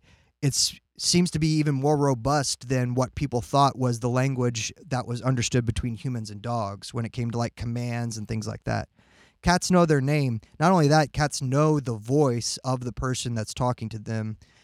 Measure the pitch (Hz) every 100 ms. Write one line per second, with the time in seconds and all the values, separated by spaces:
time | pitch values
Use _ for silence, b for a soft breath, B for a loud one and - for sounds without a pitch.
0 | b b b _ 143 - - - _ -
1 | - 175 175 156 156 156 151 135 139 151
2 | 143 123 127 147 135 - 123 131 123 123
3 | 123 - 139 120 - 139 139 123 127 117
4 | 123 123 135 127 123 117 - - - 127
5 | 120 120 127 127 107 127 117 - 123 113
6 | 135 120 107 104 117 120 101 101 - 117
7 | 117 - 117 117 117 - 120 120 120 120
8 | 120 110 107 110 107 107 - 110 - b
9 | b b b b - 175 - 180 170 147
10 | 131 151 135 113 b b 160 185 143 156
11 | 143 - 147 - 131 139 156 151 127 110
12 | 110 143 143 120 - - 131 127 123 110
13 | 127 123 123 117 107 - 127 120 113 110
14 | 104 110 110 107 b b